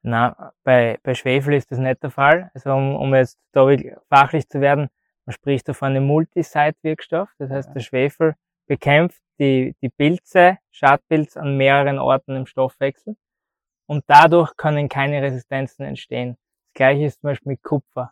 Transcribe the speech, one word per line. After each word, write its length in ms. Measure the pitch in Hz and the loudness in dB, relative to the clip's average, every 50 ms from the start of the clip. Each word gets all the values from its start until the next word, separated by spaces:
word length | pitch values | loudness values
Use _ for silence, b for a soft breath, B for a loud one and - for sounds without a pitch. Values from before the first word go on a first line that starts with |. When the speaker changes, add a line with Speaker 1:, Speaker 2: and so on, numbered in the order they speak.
Speaker 1:
Na, 500 | - 113 117 113 120 123 - _ - - _ _ _ | -6 -4 -2 -2 -2 -2 -4 _ -20 -20 _ _ _
bei, 360 | 135 127 123 117 117 110 - _ | 2 2 4 4 0 -4 -6 _
bei 100 | 139 127 | -8 -8
Schwefel 400 | - - 135 127 139 139 147 147 | -4 -2 -2 -2 -2 0 0 -2
ist 180 | 139 - _ | -2 -2 _
das 60 | 135 123 | -6 -4
nicht 240 | 131 131 127 _ - | -2 -4 -4 _ -8
der 60 | 139 | -12
Fall. 400 | - - 139 143 156 175 185 185 _ | -4 0 2 2 2 2 -2 -12 _
Also 200 | 135 _ 139 135 | -12 _ -4 -2
um, 220 | 135 135 135 139 | -2 -2 -4 -4
um 180 | - - 135 135 | -4 -2 2 2
jetzt 220 | 131 131 - _ _ _ _ _ | 2 2 0 _ _ _ _ _
da 120 | 139 131 | 2 4
wirklich 260 | 135 143 135 - - - - _ _ | 4 4 0 0 -10 -16 -20 _ _
fachlich 400 | 143 139 143 - - 151 135 _ | 4 4 4 4 0 -6 -6 _
zu 100 | - 139 | -4 -2
werden, 300 | 139 139 143 147 147 131 _ _ _ _ _ _ _ | 0 2 2 0 -2 -6 _ _ _ _ _ _ _
man 80 | - 120 | -16 -16
spricht 340 | _ _ 139 139 131 _ - | _ _ -4 -4 -4 _ -8
da 40 | 135 | -8
von 160 | - 139 135 | -6 -4 -2
einem 160 | 135 135 139 | -2 0 0
Multisite-Wirkstoff. 1200 | 139 147 156 165 _ _ 175 160 - - 151 147 156 160 _ - 156 156 - - _ 165 165 196 _ _ | 0 0 0 0 _ _ -6 -6 -4 -2 0 0 0 -2 _ -8 -8 -8 -8 -8 _ -6 -6 -6 _ _
Das 120 | _ 143 131 | _ -10 -8
heißt, 200 | 135 139 135 - | -8 -8 -10 -10
Speaker 2:
Ja. 40 | - | -12
Speaker 1:
der 40 | 135 | -12
Schwefel 540 | 113 - - 127 131 143 - _ 165 160 151 _ _ _ _ _ _ | -12 -6 -2 -2 -2 -2 -2 _ -2 -2 -2 _ _ _ _ _ _
bekämpft 540 | _ 143 - - 143 143 151 170 180 _ _ _ _ _ _ | _ -8 -4 0 2 2 2 2 0 _ _ _ _ _ _
die, 360 | 143 139 135 131 127 135 - _ | 0 0 2 0 -2 -4 -8 _
die 80 | - 123 | -10 -10
Pilze, 680 | _ - 143 151 175 185 _ _ - 185 175 180 190 - _ _ | _ 0 0 0 0 -2 _ _ 2 4 4 4 4 0 _ _
Schadpilz 680 | _ - - 135 139 143 _ _ 165 160 151 - _ | _ 0 2 2 2 2 _ _ -2 -2 -2 -4 _
an 180 | - 151 139 139 | -10 -6 -4 -2
mehreren 420 | 135 135 135 139 139 139 139 139 135 | 0 2 2 4 2 2 0 -2 -2
Orten 360 | 131 127 135 135 _ - 135 | 0 0 0 -2 _ -8 -10
im 100 | 131 131 | -10 -10
Stoffwechsel. 680 | - _ 135 131 135 _ _ 139 139 139 _ _ 214 214 _ _ _ _ _ _ _ _ _ _ _ _ _ _ | -10 _ -4 -4 -4 _ _ -6 -6 -6 _ _ -18 -18 _ _ _ _ _ _ _ _ _ _ _ _ _ _
Und 160 | - 147 147 - | -8 -8 -8 0
dadurch 480 | - 143 143 160 165 170 175 160 147 - | 6 6 8 8 8 4 2 2 0 -4
können 320 | - - 156 147 147 147 139 | -6 -4 -2 -2 -2 -4 -4
keine 320 | - 143 139 143 147 143 | -4 -4 -4 -2 -2 -2
Resistenzen 640 | 135 139 131 127 - _ 139 135 135 131 _ _ 135 | -4 -4 -6 -8 -10 _ -6 -6 -6 -8 _ _ -12
entstehen. 520 | 139 139 - - _ 127 123 123 123 127 _ _ _ _ _ _ | -12 -12 -14 -12 _ -8 -8 -8 -8 -10 _ _ _ _ _ _
Das 60 | _ _ | _ _
Gleiche 300 | - 135 131 143 143 151 | 0 2 2 2 0 -2
ist 160 | 143 - _ | -4 -6 _
zum 80 | - 147 | -8 -8
Beispiel 220 | 135 - _ 139 135 | -8 -6 _ -10 -10
mit 100 | - _ | -10 _
Kupfer 480 | - 151 143 _ _ _ 127 123 120 | -6 -6 -6 _ _ _ -12 -12 -12